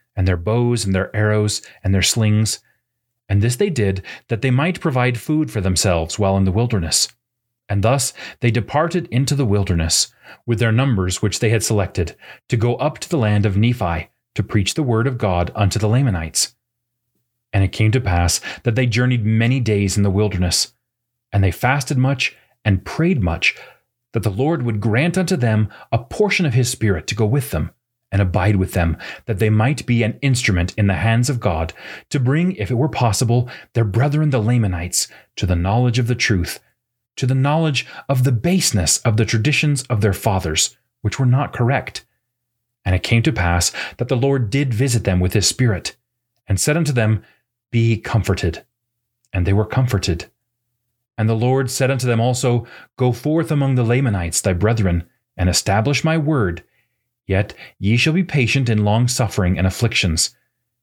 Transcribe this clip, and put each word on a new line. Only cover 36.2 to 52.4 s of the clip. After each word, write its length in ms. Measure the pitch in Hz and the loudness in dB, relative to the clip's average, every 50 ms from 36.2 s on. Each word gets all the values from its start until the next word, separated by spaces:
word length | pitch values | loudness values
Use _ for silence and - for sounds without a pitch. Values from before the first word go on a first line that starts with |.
| - - 107 90 85 - - - _ _ _ _ _ _ _ _ _ _ _ | 0 0 0 0 0 -4 -8 -14 _ _ _ _ _ _ _ _ _ _ _
to 80 | - 131 | -4 -2
the 100 | 123 131 | 0 0
knowledge 520 | 135 131 143 151 165 165 156 139 127 - - - - - - | 2 2 0 0 0 0 0 -2 -4 -6 -8 -16 -16 -4 -2
of 140 | 139 127 123 | 0 2 2
the 60 | 127 | 2
baseness 680 | 123 110 - 175 185 185 - - - 98 80 - - - | 0 0 0 0 0 2 0 0 0 0 0 0 -2 0
of 180 | - 120 107 | 0 0 2
the 80 | 110 110 | 2 0
traditions 580 | - - 110 107 151 143 - 160 151 143 135 - | 2 0 0 0 0 0 2 0 0 0 -2 -2
of 180 | - 117 104 | -4 -2 0
their 100 | 104 104 | 2 0
fathers, 640 | 95 - - 117 98 92 90 82 78 - - - - _ _ _ _ _ | 0 0 0 0 0 0 -2 -2 -2 -2 -2 -4 -6 _ _ _ _ _
which 180 | - 107 - - | -6 -6 -2 0
were 60 | 135 | 2
not 300 | 123 123 135 143 - - | 2 2 2 0 -4 -2
correct. 500 | - 120 117 139 101 - - - - - _ _ _ _ _ _ _ _ _ _ _ _ _ _ _ _ | 0 0 0 0 -2 -4 -6 -14 -16 -18 _ _ _ _ _ _ _ _ _ _ _ _ _ _ _ _
And 100 | 92 92 | 0 0
it 80 | 90 | 0
came 200 | - - 120 117 | 2 2 2 2
to 100 | 113 160 | 2 2
pass 400 | 120 - 90 87 87 90 87 - - - - - - | 0 0 0 0 2 0 0 -2 -4 -8 -12 -12 -8
that 120 | - 131 - | -8 -4 -2
the 60 | 139 | 0
Lord 360 | 120 127 139 139 135 117 98 | 0 0 0 0 0 -2 -2
did 240 | 110 139 143 135 113 | -2 -2 -2 -2 0
visit 300 | 104 135 135 117 113 - | 0 0 0 0 0 0
them 140 | 101 92 90 | 2 2 2
with 140 | 90 92 | 0 2
his 140 | - 107 98 | 0 0 0
spirit, 500 | - - - 127 117 98 85 - - - _ _ _ _ _ _ _ _ _ _ | 0 0 2 0 0 0 -2 -6 -10 -12 _ _ _ _ _ _ _ _ _ _
and 140 | - 101 92 | -4 -2 0
said 160 | - 147 151 | 0 0 0
unto 160 | 170 160 143 | 0 0 0
them, 300 | 131 123 110 107 110 101 - _ _ _ _ _ _ _ _ _ | 0 2 2 2 0 0 -2 _ _ _ _ _ _ _ _ _
"Be 260 | - 117 117 117 113 | 0 2 2 2 2
comforted." 680 | 110 - - - 107 - - 95 - - 85 82 - - _ _ _ _ _ _ _ _ _ _ _ _ _ | 0 -2 0 0 0 2 2 0 0 0 -4 -4 -6 -16 _ _ _ _ _ _ _ _ _ _ _ _ _
And 140 | - 95 87 | -4 -2 0
they 80 | 98 98 | 2 2
were 100 | 104 107 | 0 0
comforted. 640 | - - 131 131 120 - 95 - - 85 82 - - _ _ _ _ _ _ _ _ _ _ _ _ _ _ _ _ _ | 0 0 0 0 0 0 -2 0 -2 -4 -4 -6 -16 _ _ _ _ _ _ _ _ _ _ _ _ _ _ _ _ _
And 140 | - 110 110 | -2 0 0
the 40 | 113 | 0
Lord 360 | 110 117 127 135 135 135 123 | 2 2 2 2 0 0 -2
said 200 | - - 135 127 | -2 -2 0 0
unto 160 | 135 127 127 | 0 0 0
them 140 | 123 117 110 | 0 2 2
also, 460 | 113 127 123 123 | 2 0 0 0